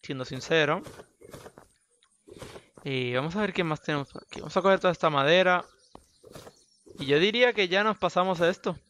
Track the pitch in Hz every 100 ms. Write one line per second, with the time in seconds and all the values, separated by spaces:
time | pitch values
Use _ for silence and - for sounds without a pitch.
0 | - 135 127 131 - 165 147 170 - -
1 | - _ - - - - _ _ _ _
2 | _ _ - - - - _ - 143 131
3 | 123 123 151 190 208 - 170 151 - 147
4 | 139 - - - - 190 185 190 185 165
5 | 165 143 139 180 185 180 - _ _ -
6 | _ _ - - - _ _ _ - -
7 | 135 143 196 233 247 208 185 190 214 202
8 | 180 180 185 175 170 190 214 165 _